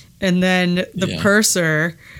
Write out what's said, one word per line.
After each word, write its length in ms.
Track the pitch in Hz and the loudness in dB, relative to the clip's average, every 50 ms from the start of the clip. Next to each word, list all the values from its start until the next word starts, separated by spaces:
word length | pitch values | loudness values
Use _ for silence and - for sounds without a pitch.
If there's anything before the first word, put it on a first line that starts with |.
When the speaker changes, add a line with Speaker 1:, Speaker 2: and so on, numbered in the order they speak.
| - - - - | -20 -20 -10 -4
Speaker 1:
And 220 | 202 190 180 180 185 | -2 0 0 2 2
then 420 | 185 185 180 180 175 175 180 185 - - | 2 2 0 0 0 0 -2 -4 -4 -6
the 100 | - 190 180 | -6 -4 -4
Speaker 2:
Yeah. 120 | 180 160 - | -4 -2 0
Speaker 1:
purser, 760 | 208 202 214 220 - - 185 170 160 156 151 160 170 170 - - - - | 2 2 2 2 2 0 0 0 0 0 0 -2 -2 -6 -10 -18 -20 -20